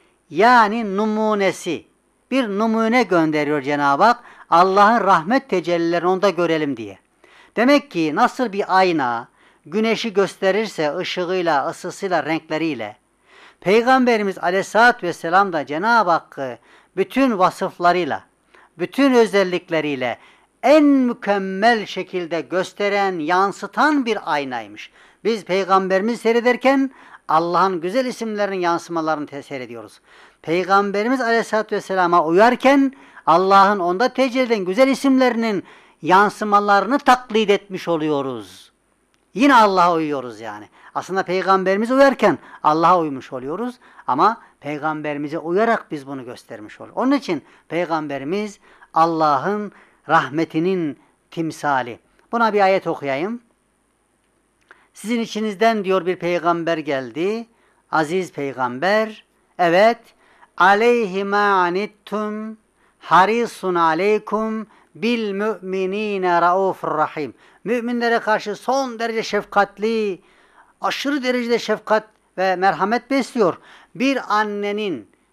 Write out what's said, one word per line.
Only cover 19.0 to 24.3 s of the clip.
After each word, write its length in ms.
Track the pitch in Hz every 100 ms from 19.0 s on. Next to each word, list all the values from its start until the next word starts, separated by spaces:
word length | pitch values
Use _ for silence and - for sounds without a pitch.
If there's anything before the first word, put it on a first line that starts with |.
| 277
özellikleriyle 1040 | 247 220 196 185 175 - 160 151 135 123 107 _ _ _ _
en 220 | 247 311
mükemmel 1000 | 294 277 247 233 202 202 190 190 220 233 185
şekilde 540 | 190 175 185 165 165
gösteren, 800 | 127 175 175 - 202 202 196 180
yansıtan 880 | 151 180 196 175 202 - 285 294 233
bir 120 | 202
aynaymış. 640 | -